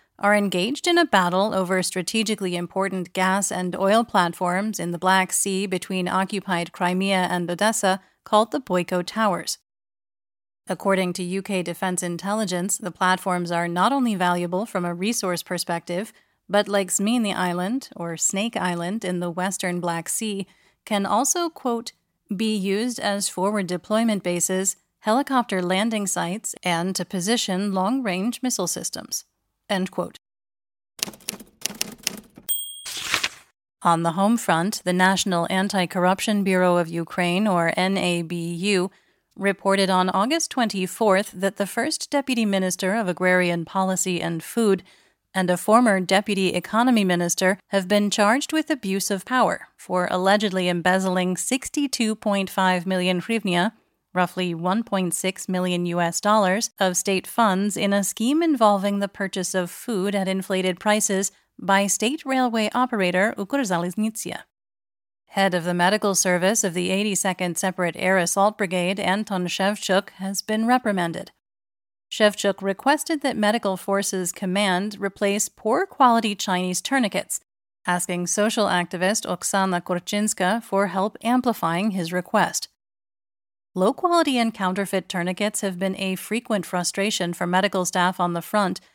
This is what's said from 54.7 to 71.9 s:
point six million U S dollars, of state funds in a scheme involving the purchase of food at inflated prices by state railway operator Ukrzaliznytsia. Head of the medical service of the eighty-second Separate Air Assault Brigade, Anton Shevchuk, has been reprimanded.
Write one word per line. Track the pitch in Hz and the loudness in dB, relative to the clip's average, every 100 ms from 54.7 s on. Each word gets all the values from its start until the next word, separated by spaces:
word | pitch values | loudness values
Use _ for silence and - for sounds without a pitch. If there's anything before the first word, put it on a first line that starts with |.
| 202 | -2
point | 226 196 180 | 0 -2 0
six | 165 190 190 - | -2 -4 -4 -4
million | 185 180 175 175 | -2 0 0 -2
U | 170 | 0
S | 170 170 | -2 0
dollars, | 208 214 190 196 - - | 2 4 4 2 -2 0
of | 190 180 | 0 0
state | - 190 - | 0 0 0
funds | - 226 190 202 - | 0 2 2 0 0
in | 202 | 0
a | 202 | 2
scheme | 196 - 226 302 | 0 -2 0 2
involving | 330 277 220 202 202 202 | 2 4 6 4 2 -2
the | 196 | -4
purchase | - 190 190 180 190 | -4 -4 -4 -2 -2
of | 175 | -2
food | - - 214 196 202 | -6 -4 -2 0 0
at | 190 | 0
inflated | 190 185 190 185 180 | -2 -2 0 0 0
prices | 214 214 - 190 196 - _ - | 0 0 2 0 -2 -6 _ -8
by | 180 196 202 | 2 2 2
state | - 214 302 277 | 0 0 -2 -2
railway | 262 247 226 214 | 0 2 0 0
operator | 240 254 220 180 180 190 - | 0 0 2 2 2 2 0
Ukrzaliznytsia. | 196 277 233 175 175 185 214 220 - - - _ _ _ _ _ _ _ _ | -4 -2 0 0 -2 -2 -4 -4 -8 -10 -14 _ _ _ _ _ _ _ _
Head | - 196 | 0 2
of | 180 | 2
the | 170 175 | 0 2
medical | 175 214 208 190 | 2 2 2 0
service | 190 180 185 226 | 2 2 2 2
of | 196 | 0
the | 170 180 | -2 -2
eighty-second | 190 214 185 196 180 180 165 | 0 0 -2 -2 -2 -4 -2
Separate | 190 180 175 160 | -2 -2 -2 0
Air | 185 190 | 2 2
Assault | 170 - 202 214 | 2 2 2 2
Brigade, | 196 180 175 196 | -2 0 -2 -2
Anton | 185 196 214 190 180 | 0 0 -2 -4 -2
Shevchuk, | - 196 208 - 190 - | -2 -2 -2 0 0 0
has | - 190 196 | -6 -8 -6
been | - 220 226 | -4 -2 2
reprimanded. | 254 240 196 170 165 - _ _ _ _ _ _ | 2 2 -2 -2 -4 -12 _ _ _ _ _ _